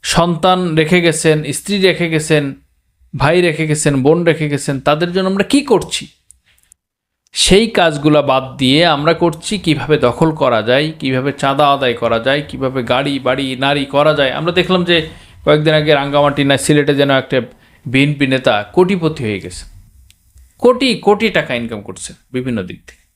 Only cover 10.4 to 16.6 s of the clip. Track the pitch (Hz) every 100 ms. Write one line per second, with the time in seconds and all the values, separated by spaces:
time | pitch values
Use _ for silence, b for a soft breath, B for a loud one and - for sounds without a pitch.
10.4 | 139 113 107 131 156 156 135 127 139 135
11.4 | 139 139 147 139 131 117 117 113 123 143
12.4 | 147 - 131 131 120 127 143 139 127 135
13.4 | 135 127 135 143 135 139 151 151 135 135
14.4 | 160 175 175 185 175 170 156 B B B
15.4 | - 151 156 156 151 143 143 147 143 139
16.4 | 139 135